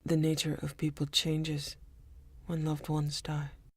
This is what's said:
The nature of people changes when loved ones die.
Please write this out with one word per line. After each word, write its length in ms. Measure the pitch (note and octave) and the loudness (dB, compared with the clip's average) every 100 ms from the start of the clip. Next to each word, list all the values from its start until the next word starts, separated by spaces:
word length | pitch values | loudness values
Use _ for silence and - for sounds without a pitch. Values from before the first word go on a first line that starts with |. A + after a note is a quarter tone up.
| - | 4
The 100 | E3 | 4
nature 420 | D#3 D#3 D#3 D3 | 4 4 0 0
of 160 | D3 - | -4 0
people 300 | D3+ D3 D3 | -2 0 0
changes 680 | - E3 D#3 D#3 D3 C#3+ - - - - - - - | 2 2 2 0 -2 -4 -10 -16 -20 -20 -18 -18 -18
when 180 | - D#3+ | -6 -2
loved 260 | D#3 D3+ - | 0 0 0
ones 320 | D3+ D3 D3 | 0 2 -2
die. 300 | - D3+ C#3+ - - | -2 -2 -4 -8 -20